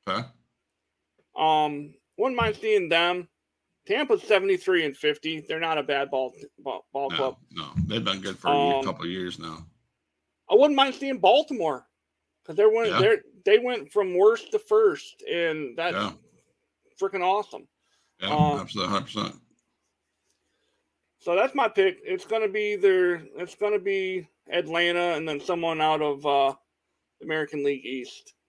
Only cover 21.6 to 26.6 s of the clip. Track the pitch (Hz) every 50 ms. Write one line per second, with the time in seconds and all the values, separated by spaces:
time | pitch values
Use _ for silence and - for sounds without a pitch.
21.6 | 240 220 220 202 190 190 185 - - - 185 185 - - 208 226 220 202 190 214
22.6 | 214 208 208 196 180 196 185 185 180 175 175 170 156 - - 139 180 170 - _
23.6 | 208 208 208 202 180 196 196 190 190 185 190 185 160 _ _ _ _ - - 175
24.6 | 175 151 165 170 170 175 175 175 175 175 170 151 160 160 151 143 - - 180 170
25.6 | 165 165 165 160 156 156 156 151 151 151 143 139 143 151 139 139 135 135 135 _